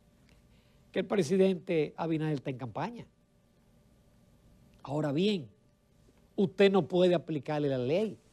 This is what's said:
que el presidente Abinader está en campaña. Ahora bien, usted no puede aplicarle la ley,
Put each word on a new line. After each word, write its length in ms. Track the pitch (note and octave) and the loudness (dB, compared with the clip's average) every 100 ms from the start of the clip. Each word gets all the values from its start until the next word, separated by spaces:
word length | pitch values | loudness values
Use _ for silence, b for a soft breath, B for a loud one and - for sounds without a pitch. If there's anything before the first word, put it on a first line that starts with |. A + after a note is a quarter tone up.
| _ _ _ _ _ b b b _ | _ _ _ _ _ b b b _
que 80 | D4 | -6
el 60 | C#4 | -2
presidente 880 | G#3+ D3 F#3+ F#3+ F3+ - E3 D3 - | -2 2 2 2 0 -2 -2 -2 -4
Abinader 380 | E3 D#3 D#3 | -4 -2 -2
está 160 | C#3+ - | -4 -6
en 80 | B2+ | -10
campaña. 480 | B2 A2 F3+ A#3 - _ _ _ _ _ _ _ _ _ _ _ _ _ _ - - - | -10 -8 -8 -10 -20 _ _ _ _ _ _ _ _ _ _ _ _ _ _ -20 -20 -20
Ahora 320 | - D3 D3+ | -8 -4 -2
bien, 340 | C#3 G3 G3 A#2+ _ _ _ _ _ _ _ _ - | 0 0 -2 -6 _ _ _ _ _ _ _ _ -2
usted 340 | F#3+ - G3 | -2 4 4
no 160 | G3 D3+ | 4 2
puede 300 | F3+ F3+ E3+ | 4 4 4
aplicarle 540 | - D3+ C3+ D3+ D3 | 0 -6 -4 -2 -2
la 80 | C3 | -2
ley, 400 | B2 F3 A3 - _ | 0 -2 -2 -8 _